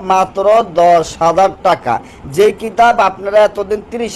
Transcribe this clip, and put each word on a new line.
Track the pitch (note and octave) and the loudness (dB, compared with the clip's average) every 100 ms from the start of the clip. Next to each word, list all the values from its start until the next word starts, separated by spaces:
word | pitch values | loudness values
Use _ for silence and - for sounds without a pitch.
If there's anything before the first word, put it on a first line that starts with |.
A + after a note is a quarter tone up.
মাত্র | F#3+ F#3+ F#3+ G3 G3 A3 G#3 | 0 -2 -2 -2 2 2 0
দশ | E3 F3 E3+ D#3+ - | 2 4 4 0 -2
হাজার | E3 E3 F#3+ - | -2 2 0 0
টাকা। | F#3+ E3+ B2 - - - - | -2 -2 -2 -6 -6 -20 -10
যে | C#3+ G#3 | 0 0
কিতাব | G3+ A3 - A#3 A#3 | 0 -8 0 2 2
আপনারা | F#3+ F#3+ G3 G#3 | 0 -2 -2 2
এতদিন | G#3 - G3 G#3 - | 2 0 -6 -8 -8
তিরিশ | A#3 A3+ | -10 -8